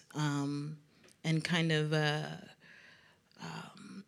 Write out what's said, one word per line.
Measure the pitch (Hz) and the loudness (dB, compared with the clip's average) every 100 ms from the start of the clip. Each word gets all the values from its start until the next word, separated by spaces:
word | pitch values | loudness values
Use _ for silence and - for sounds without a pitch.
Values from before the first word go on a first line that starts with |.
| - | -6
um, | - 151 143 143 143 147 151 - _ - - | 0 2 2 0 -2 -4 -8 -16 _ -20 -6
and | 160 160 | 0 0
kind | 151 170 165 | 2 2 4
of | 156 151 | 4 4
a, | 156 151 151 147 165 - - - - - - - _ _ - | 4 4 2 -2 -8 -14 -20 -20 -20 -20 -20 -20 _ _ -14
um, | 165 160 - - - 190 | -12 -10 -12 -16 -16 -14